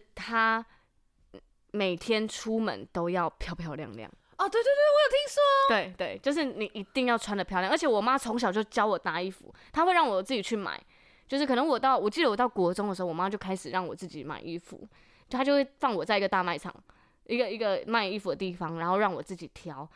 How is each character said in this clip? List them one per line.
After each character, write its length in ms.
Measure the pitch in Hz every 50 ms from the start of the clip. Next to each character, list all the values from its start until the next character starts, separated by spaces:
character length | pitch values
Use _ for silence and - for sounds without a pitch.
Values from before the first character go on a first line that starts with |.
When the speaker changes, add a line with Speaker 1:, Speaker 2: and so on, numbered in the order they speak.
| - _ -
Speaker 1:
她 480 | - - - 233 226 226 226 226 226 233 _ _ _ _ _ _ _ _ _ _ _ _ _ - - _ _ _ _ _ _
每 240 | - 208 196 185 175
天 320 | 170 - 233 226 214 220
出 320 | 214 - - - 220 220 226
门 280 | 220 196 117 98 104 -
都 160 | - 180 170
要 220 | 175 180 180 170 160
漂 240 | - - - 170 170
漂 220 | - 165 160 143
亮 160 | 151 151 113 101
亮。 140 | 113 107 - - _ _ _ _
Speaker 2:
哦， 120 | - 381 403
对， 120 | - 453
对， 20 | 466
对， 100 | 523 571
我 240 | 571 587 605 571 587 605
有 60 | 494
听 60 | 480 571 587 523
说。 120 | - 571 571 554 554 539 539
Speaker 1:
对， 260 | 554 226 202 170 185 185
对， 240 | - 185 127 95 196 -
就 100 | 269 294
是 100 | 330 302
你 220 | 262 - 208 214 - -
一 100 | 214 196
定 220 | _ - 269 254
要 100 | 247 233
穿 220 | 226 - - 208
得 60 | 202 180
漂 180 | - 196 180
亮， 100 | 185 190
而 60 | 285
且 100 | 320 339
我 140 | 285 226 208
妈 160 | 214 247 269
从 220 | 269 - 240 220 240
小 120 | 240 202
就 120 | 180 214 214
教 200 | - - 233 202
我 140 | 214 196
搭 240 | 170 - 185 160 170
衣 80 | 180 190
服， 240 | 190 - - - - - - -
她 140 | - 302 330
会 80 | 370 359
让 140 | 339 311
我 140 | 254 202 -
自 120 | 196 - 269
己 80 | 214
去 140 | 190 - 233
买， 260 | 208 190 95 - - - _ _ _ _ _ _ _ _ -
就 60 | 269
是 80 | 277 294
可 100 | 277 254
能 100 | 240 285
我 140 | 320 269 220
到， 180 | 254 269 262
我 120 | 220 180 214
记 120 | - 311
得 80 | 339 247
我 60 | 202
到 100 | 202 247
国 280 | 240 - 202 185 170 180
中 160 | - 202 208
的 40 | 185
时 80 | 185
候， 60 | 185
我 60 | 175 160
妈 160 | 165 185 196
就 80 | 208
开 180 | 196 - 185 190
始 140 | 180 - 147
让 180 | 123 185 180
我 80 | 151 110
自 100 | 156 185
己 160 | 175 - 151
买 200 | 131 147 143 -
衣 160 | - 170 165
服， 280 | - - - - - - - _ _ _ _ _ _ _ -
就 80 | -
她 80 | 247 269
就 80 | 277 285
会 120 | 285 269 269 _ -
放 160 | 294 262 214
我 80 | 170 151
在 140 | - 214
一 20 | 202
个 80 | 202
大 160 | 190 - 190 180
卖 140 | 175 165
场， 180 | 143 - - - - _ _ - _ _ _ _ _ _
一 140 | - 233
个， 120 | 240 247 196
一 80 | 214
个 240 | 214 226 208 196 - -
卖 180 | - 226 233 208
衣 140 | 190 202 208
服 120 | - 190
的 40 | -
地 160 | - 190 185
方， 260 | 175 - 175 156 165
然 120 | 165 170 175
后 80 | 185
让 160 | 202 214 196 175
我 100 | 123 147
自 100 | - 190
己 160 | 165 165 - -
挑。 360 | - - 175 143 135 151 156 _